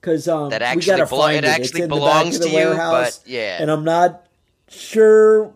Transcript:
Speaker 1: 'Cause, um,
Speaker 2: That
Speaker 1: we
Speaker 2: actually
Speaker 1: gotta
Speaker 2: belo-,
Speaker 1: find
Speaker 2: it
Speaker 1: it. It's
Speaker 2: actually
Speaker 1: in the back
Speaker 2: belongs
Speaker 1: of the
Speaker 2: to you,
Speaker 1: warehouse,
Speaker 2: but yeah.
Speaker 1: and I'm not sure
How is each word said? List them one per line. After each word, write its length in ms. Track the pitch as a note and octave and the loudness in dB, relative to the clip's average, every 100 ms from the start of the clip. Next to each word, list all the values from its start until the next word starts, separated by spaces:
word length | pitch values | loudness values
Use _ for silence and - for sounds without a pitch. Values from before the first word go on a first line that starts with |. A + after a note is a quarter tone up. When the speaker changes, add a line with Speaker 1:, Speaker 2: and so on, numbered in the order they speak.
Speaker 1:
'Cause, 240 | - D#3+ E3 | -4 -4 -2
um, 220 | D#3+ D3 | -4 -4
Speaker 2:
That 100 | A2 | -4
Speaker 1:
we 40 | A#2+ | -4
Speaker 2:
actually 180 | C3+ F3 F#3 | -2 0 0
Speaker 1:
gotta 80 | D#3 | 0
Speaker 2:
belo-, 120 | C3 | 0
Speaker 1:
find 200 | D3+ D3+ | 0 0
Speaker 2:
it 60 | D3+ | 0
Speaker 1:
it. 20 | |
It's 120 | D#3 | -2
Speaker 2:
actually 220 | B2+ E3+ | -4 -6
Speaker 1:
in 60 | E3+ | -4
the 60 | D3 | -2
back 60 | |
Speaker 2:
belongs 340 | C#3+ D3+ E3 E3 | 2 2 0 -2
Speaker 1:
of 60 | |
the 60 | E3 | -2
Speaker 2:
to 20 | |
you, 20 | D#3 | 0
Speaker 1:
warehouse, 600 | D#3+ D#3+ E3 B2+ B2 - | 0 -2 -2 -2 -2 -6
Speaker 2:
but 100 | _ | _
yeah. 260 | B2 G#2+ F2+ | -8 -6 -6
Speaker 1:
and 100 | D3+ | -4
I'm 120 | D#3 D#3 | -4 -2
not 420 | E3 F3 E3+ _ _ _ _ _ | 2 0 -2 _ _ _ _ _
sure 840 | - - G#3+ G#3+ A3 G#3+ A3 G#3+ | -20 -8 2 6 8 6 4 0